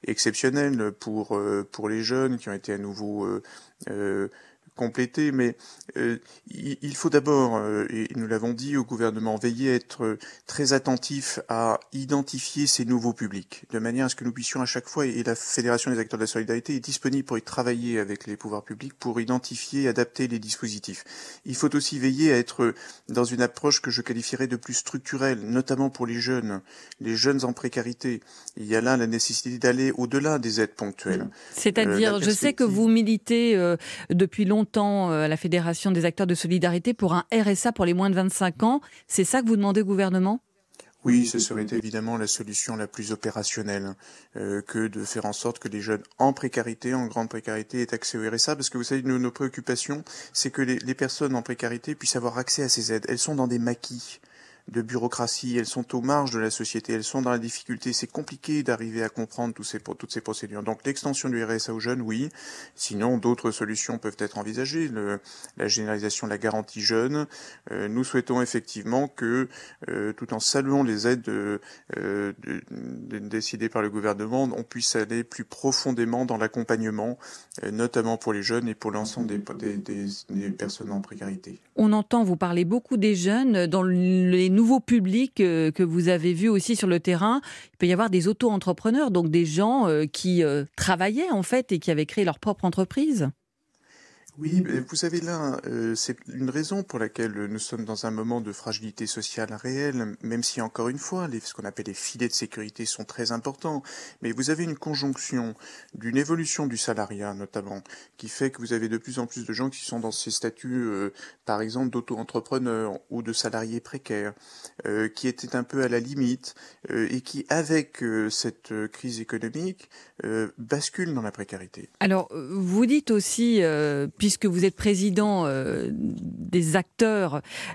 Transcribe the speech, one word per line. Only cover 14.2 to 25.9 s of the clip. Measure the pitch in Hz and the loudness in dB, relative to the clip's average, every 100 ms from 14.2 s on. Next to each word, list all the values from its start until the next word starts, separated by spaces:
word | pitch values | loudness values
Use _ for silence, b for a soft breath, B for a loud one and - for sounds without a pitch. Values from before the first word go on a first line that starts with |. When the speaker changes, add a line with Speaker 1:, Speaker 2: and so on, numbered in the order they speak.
Speaker 1:
nous | 123 | -6
puissions | 117 117 131 | -4 -6 -4
à | 123 | -2
chaque | 127 - | -4 -4
fois, | - 139 | -2 0
et | 120 | 0
la | 117 113 | -2 -2
Fédération | - - 120 120 - | -2 0 2 2 2
des | 120 | 0
acteurs | 110 113 | 0 0
de | |
la | 107 | 0
solidarité | 117 110 117 120 | 0 0 -2 0
est | 139 | -4
disponible | 117 135 135 135 131 | -2 -4 0 0 0
pour | 117 | -4
y | |
travailler | - - 123 120 120 113 | -2 -2 0 0 0 -2
avec | 101 101 - | -2 -4 -6
les | 104 | -10
pouvoirs | 110 104 | -6 -8
publics, | - 107 139 - | -8 -12 -12 -8
pour | 123 117 | -4 -2
identifier | 113 127 - 117 - 139 | 0 0 0 -10 -4 0
et | 135 | 2
adapter | 113 120 - 131 | 2 0 0 -2
les | 117 | -2
dispositifs. | 107 - 117 104 - 95 - B B B - | -4 -6 -6 -6 -10 -12 -14 B B B -8
Il | 123 | 0
faut | 151 143 | 2 2
aussi | 143 143 | 0 0
veiller | 131 131 156 | 0 4 6
à | 127 | 6
être | 120 - 117 - B B - | 2 2 0 0 B B -4
dans | 117 120 | 0 2
une | 123 | 2
approche | 123 - 147 143 | 0 2 0 2
que | 139 | 0
je | 120 | -4
qualifierais | - 117 - 123 131 | -4 -4 -4 -2 -2
de | 120 | -2
plus | - | -4
structurelle, | 123 - 139 - 135 135 123 | -6 -4 -8 -6 0 2 0
notamment | 104 120 131 131 | 0 0 2 2
pour | 135 | 0